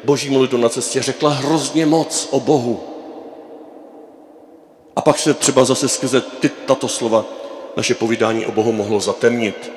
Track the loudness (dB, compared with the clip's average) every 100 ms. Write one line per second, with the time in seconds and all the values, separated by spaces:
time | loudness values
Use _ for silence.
0 | 2 0 2 2 4 4 2 0 -4 -2
1 | -2 0 0 0 0 0 0 0 4 2
2 | 2 -4 -2 -2 2 0 2 -4 -8 -14
3 | -16 -16 -18 -20 -20 -20 -20 -20 -20 -20
4 | -20 -20 -20 -20 -20 -20 -20 _ _ -2
5 | 0 2 2 2 2 4 4 4 0 -2
6 | 0 0 0 -2 -2 -2 0 0 0 -4
7 | 2 2 0 -10 -14 -14 -10 -6 -2 0
8 | 0 2 2 0 -2 0 0 0 0 -2
9 | -2 2 2 2 -2 -4 -14